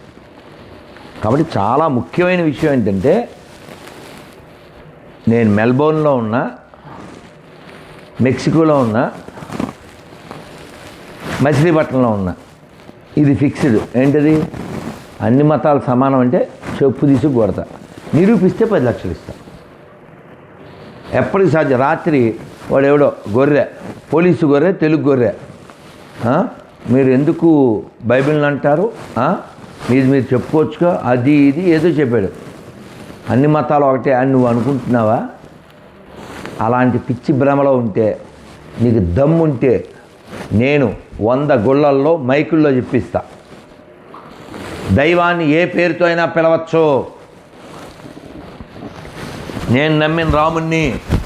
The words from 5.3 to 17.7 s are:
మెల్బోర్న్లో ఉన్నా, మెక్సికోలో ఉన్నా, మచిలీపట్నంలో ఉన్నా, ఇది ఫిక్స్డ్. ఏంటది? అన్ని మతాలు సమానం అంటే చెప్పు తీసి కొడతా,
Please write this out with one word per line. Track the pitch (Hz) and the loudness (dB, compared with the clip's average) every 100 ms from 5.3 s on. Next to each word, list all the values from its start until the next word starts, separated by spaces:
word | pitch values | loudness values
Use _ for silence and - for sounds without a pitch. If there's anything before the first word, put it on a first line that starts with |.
| 117 113 | 2 4
మెల్బోర్న్లో | 104 117 127 151 156 151 135 | 2 2 2 2 2 0 0
ఉన్నా, | 110 113 180 - - - - - - - - - - - - - - - - - | 0 -2 -4 -8 -18 -20 -20 -20 -20 -20 -20 -20 -20 -20 -20 -20 -20 -20 -18 -2
మెక్సికోలో | 123 123 - 151 160 143 | 0 0 0 2 2 2
ఉన్నా, | 120 107 151 - - - - - - - - - - - - - - - - - - - - - - - | 2 0 -2 -6 -18 -18 -12 -10 -10 -10 -20 -20 -20 -20 -20 -20 -18 -20 -20 -20 -20 -20 -20 -18 -12 -2
మచిలీపట్నంలో | 135 139 165 160 151 131 123 | 0 2 2 2 0 0 0
ఉన్నా, | 104 95 85 - - - - - - - - | 0 -4 -6 -14 -20 -20 -20 -20 -20 -6 0
ఇది | 147 143 | 2 2
ఫిక్స్డ్. | 143 - 151 107 - 120 | 0 0 0 0 0 0
ఏంటది? | 135 147 147 156 - - - - - - - - | 2 2 2 2 0 -8 -12 -12 -12 -14 -18 -6
అన్ని | 110 127 | 0 2
మతాలు | 151 151 156 143 - | 4 2 2 0 0
సమానం | 123 135 135 | 0 2 2
అంటే | 123 170 254 - - - | 2 0 -2 -6 -12 0
చెప్పు | 139 - 147 | 0 2 2
తీసి | 135 147 | 2 2
కొడతా, | 127 104 87 - | 2 0 -2 -8